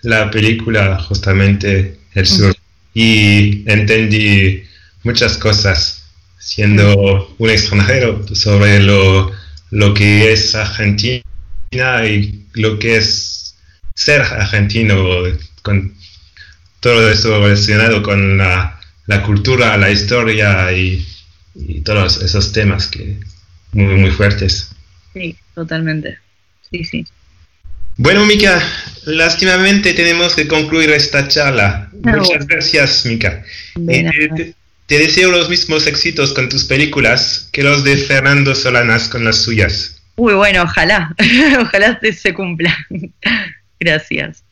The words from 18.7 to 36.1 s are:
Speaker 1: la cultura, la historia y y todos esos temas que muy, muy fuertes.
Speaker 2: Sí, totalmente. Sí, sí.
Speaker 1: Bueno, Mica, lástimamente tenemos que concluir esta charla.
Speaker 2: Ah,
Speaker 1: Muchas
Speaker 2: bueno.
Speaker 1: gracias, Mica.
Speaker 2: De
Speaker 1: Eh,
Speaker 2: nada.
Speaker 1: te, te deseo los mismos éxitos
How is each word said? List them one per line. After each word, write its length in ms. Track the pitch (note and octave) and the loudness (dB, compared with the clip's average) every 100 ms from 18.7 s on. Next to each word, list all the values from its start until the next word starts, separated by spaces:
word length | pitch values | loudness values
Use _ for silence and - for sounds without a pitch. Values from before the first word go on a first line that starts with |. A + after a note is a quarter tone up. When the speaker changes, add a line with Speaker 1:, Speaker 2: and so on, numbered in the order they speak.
| - - _ - | -6 -20 _ -4
Speaker 1:
la 160 | G2+ | -2
cultura, 520 | G2+ G2+ A2+ B2+ A#2 G#2 | 0 0 2 2 2 2
la 140 | G2 | 2
historia 800 | G2+ G2+ B2 A2+ G#2+ G#2 F#2+ F#2 | 2 0 0 0 0 2 2 0
y 340 | F#2 F#2 F#2 - - - _ _ - | 0 -2 -4 -6 -14 -20 _ _ -16
y 240 | C#2+ D2+ | -10 -8
todos 400 | D2+ G#2+ F#2+ - | -2 0 0 -2
esos 300 | F#2+ G#2 - | -2 -2 -2
temas 360 | A2 G#2 G2+ - | 0 0 0 -4
que 300 | - - G2+ - - _ _ _ | -8 -10 -12 -12 -20 _ _ _
muy, 240 | A2 G2 G2 | 0 2 4
muy 160 | F#2+ | 2
fuertes. 580 | - G2+ G2+ F#2+ - - - - _ _ | 2 0 0 -2 -4 -8 -18 -20 _ _
Speaker 2:
Sí, 220 | F#3+ F3 E3+ _ - | -12 -12 -14 _ -14
totalmente. 640 | E3 D#3+ D#3+ D#3 D3+ - _ _ _ _ _ | -8 -6 -4 -6 -8 -14 _ _ _ _ _
Sí, 120 | F3+ | -10
sí. 220 | E3 - E3 _ _ _ _ _ - - - - | -8 -10 -12 _ _ _ _ _ -16 -8 -6 0
Speaker 1:
Bueno, 280 | B2+ G3 G#3 | 2 4 4
Mica, 360 | G#3 G3+ F3+ - - - - - | 2 2 2 -2 -8 -14 -16 -8
lástimamente 880 | D#3+ E3 E3 F#3 F#3 F#3+ G3+ G3 | -2 -2 0 0 2 2 2 0
tenemos 420 | E3+ E3+ E3+ F3 D#3 | 0 0 0 0 0
que 120 | D3 | 0
concluir 440 | D#3 D3+ D#3+ D#3 | -2 0 0 2
esta 360 | D3 C#3+ C#3+ C#3 | 2 0 -2 -2
charla. 640 | - C#3+ B2+ G2+ - - - A#3+ | 0 0 0 0 -2 -8 -6 -2
Speaker 2:
Ah, 60 | |
Speaker 1:
Muchas 160 | - F#3 | 0 0
Speaker 2:
bueno. 180 | D3+ C#3+ | -2 -2
Speaker 1:
gracias, 580 | E3 - D#3 C3+ - A#2+ | -4 -2 0 0 0 -2
Mica. 380 | A2+ G#2 - - - - - | -2 -4 -6 -14 -20 -16 -10
Speaker 2:
De 240 | E3+ E3+ | -2 -2
Speaker 1:
Eh, 40 | |
Speaker 2:
nada. 320 | E3 D3+ D3+ D#3+ | 0 -2 -2 -4
Speaker 1:
te, 180 | E3 - _ _ _ | -10 -14 _ _ _
te 140 | D3 | 0
deseo 320 | D#3 F#3 F#3 | 2 2 2
los 180 | F3 E3 | 2 0
mismos 380 | F3 - D#3 D3 | -2 -2 -2 -2
éxitos 460 | C#3+ E3+ | -2 -4